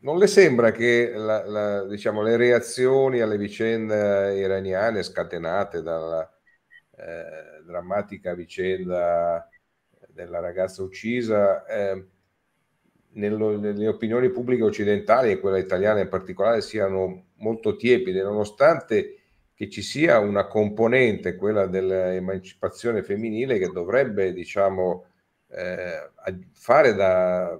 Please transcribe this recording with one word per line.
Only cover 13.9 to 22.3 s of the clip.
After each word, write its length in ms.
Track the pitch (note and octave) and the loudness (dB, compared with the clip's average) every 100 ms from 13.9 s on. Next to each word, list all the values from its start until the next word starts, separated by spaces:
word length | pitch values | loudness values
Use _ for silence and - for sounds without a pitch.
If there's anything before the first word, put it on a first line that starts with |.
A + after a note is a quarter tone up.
| - A2 A#2+ B2+ | -2 -2 2 0
pubbliche 320 | B2+ B2 B2 | 0 -2 2
occidentali 720 | A2 - G2+ G2+ - A#2+ B2 | 2 2 0 0 4 4 4
e 80 | F2+ | 0
quella 180 | G2 F#2+ | 0 0
italiana 420 | F#2 F#2 G#2 G#2+ | 0 0 2 0
in 80 | F#2 | 0
particolare 540 | F#2+ - F#2 G2+ A#2 | -4 -6 -2 0 0
siano 680 | - G#2+ G2 F#2+ F#2+ F2+ _ _ | -2 -4 -2 -2 -4 -6 _ _
molto 380 | G#2+ A2+ G#2+ F#2+ | -6 -2 -4 -2
tiepide, 460 | A#2+ A#2 F#2 F#2 | 2 2 2 -2
nonostante 960 | G2 G#2 G#2 - D3 E3 - G#2+ - - _ _ _ | -2 -2 -4 4 4 4 0 -2 -2 -12 _ _ _
che 140 | _ G#2 | _ -12
ci 140 | - | -10
sia 360 | G2+ C#3 E3 A#2+ | -10 0 4 4
una 280 | G#2 G2+ F#2+ | 4 0 0
componente, 880 | G#2+ G#2 G#2 A2+ C3 A#2+ F#2 F2+ F2+ | 0 0 2 2 4 2 0 -6 -4
quella 300 | G2+ G#2+ F#2+ | -2 0 0
dell'emancipazione 1400 | F#2+ F#2 F#2 F#2 F#2 F#2 | 0 0 0 -2 -2 -4